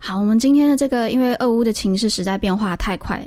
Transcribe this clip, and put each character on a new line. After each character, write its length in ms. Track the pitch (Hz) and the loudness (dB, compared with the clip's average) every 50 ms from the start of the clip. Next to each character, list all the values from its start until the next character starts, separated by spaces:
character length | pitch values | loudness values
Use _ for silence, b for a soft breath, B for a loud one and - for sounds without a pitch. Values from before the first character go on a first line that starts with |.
| - | -10
好， 160 | - 190 190 | -6 -4 -2
我 60 | 202 | 0
们 140 | 208 220 226 | 2 2 2
今 160 | 240 269 285 | 4 4 4
天 120 | 285 294 | 4 6
的 120 | 294 285 262 | 4 4 2
这 100 | 277 269 | 0 0
个， 220 | 262 240 233 220 | 0 -2 -2 0
因 100 | 226 247 | 0 0
为 140 | 254 247 247 | 2 0 0
俄 120 | - - | 0 0
乌 160 | 247 226 233 240 | 0 2 2 2
的 120 | 226 214 | 0 -2
情 220 | - - 202 190 | -2 -2 -2 0
势 120 | 196 226 214 | 0 0 -2
实 160 | 202 - 180 | -2 -2 -4
在 140 | 196 190 196 | -4 -4 -2
变 180 | - 202 185 | -2 -2 -2
化 180 | 208 214 196 175 | -2 -2 -4 -4
太 220 | 170 - - 190 | -4 -4 -4 -6
快， 260 | 170 - - 196 - - | -6 -6 -8 -8 -8 -8